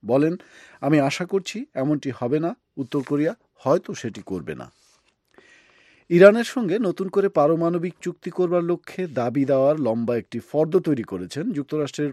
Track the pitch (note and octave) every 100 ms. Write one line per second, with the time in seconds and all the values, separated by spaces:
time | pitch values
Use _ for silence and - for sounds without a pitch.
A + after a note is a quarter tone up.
0 | G#2 B2+ D3+ F3+ - - - - C#3 D3+
1 | C#3 - F3+ G3 F3+ G#3 C#4 - C3+ D3+
2 | C#3 B2 B2 D3 E3 - _ - C3 D3
3 | C3 D3 D#3 - _ _ - E3 - C#3+
4 | A#2 G#2 - F#2+ D2+ C#2+ B1+ _ _ _
5 | _ _ _ _ _ - _ _ _ _
6 | _ E3+ G3 G#3+ A#3 - G#3+ F#3+ G#3+ F3
7 | F#3+ F#3+ G3 - D3 E3 E3+ F3 F3 -
8 | - E3+ - E3+ F3+ F3 E3+ F3 - -
9 | F3+ C3 A#2+ A#2+ C3+ C3+ C3+ D#3 B2 A2+
10 | A#2 A#2+ G2+ A#2 - C#3+ D#3 F3+ E3+ C#3
11 | G#2 F#2+ F2+ C#3 G#3 C#3+ C#3 D3+ C#3+ -
12 | D3